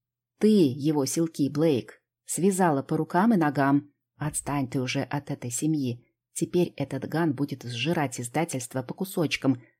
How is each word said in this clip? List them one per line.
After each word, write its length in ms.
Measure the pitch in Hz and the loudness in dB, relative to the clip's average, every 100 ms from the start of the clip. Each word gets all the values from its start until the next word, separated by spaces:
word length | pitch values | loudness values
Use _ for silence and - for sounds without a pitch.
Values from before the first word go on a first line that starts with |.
| _ _ _ - | _ _ _ 0
Ты 80 | 214 | 4
его 580 | 214 147 143 143 151 135 | 6 4 2 0 2 0
селки, 440 | 165 165 - 139 | 0 0 0 -2
Блейк, 520 | 143 165 127 - - _ _ - | 2 2 2 -2 -12 _ _ -10
связала 560 | - 185 185 180 139 | 0 2 4 2 2
по 160 | 131 160 | 0 -2
рукам 360 | 156 175 226 | 0 2 4
и 40 | 208 | 4
ногам. 560 | 147 143 139 143 143 _ _ - | 2 2 4 2 0 _ _ -8
Отстань 520 | 151 - - 143 123 | -6 -6 -4 -4 -2
ты 120 | 139 | -2
уже 220 | 127 139 | -2 -4
от 260 | - 147 - | -4 -6 -6
этой 220 | 143 120 | -8 -6
семьи. 540 | - 156 156 131 120 _ _ _ | -4 -2 0 -2 -6 _ _ _
Теперь 400 | - 160 180 170 - | -6 -2 0 0 -2
этот 300 | 139 135 131 | -6 -6 -4
Ган 260 | 156 330 | -2 0
будет 300 | 127 143 131 | 0 -4 -6
сжирать 560 | 117 120 143 170 139 - | -8 -6 -2 -2 -2 -4
издательство 640 | 120 151 170 131 - 131 | -6 -4 -2 -4 -6 -8
по 120 | 123 | -6
кусочкам, 680 | - 190 - 147 - 135 123 - _ | -6 -6 -2 -2 0 0 0 -4 _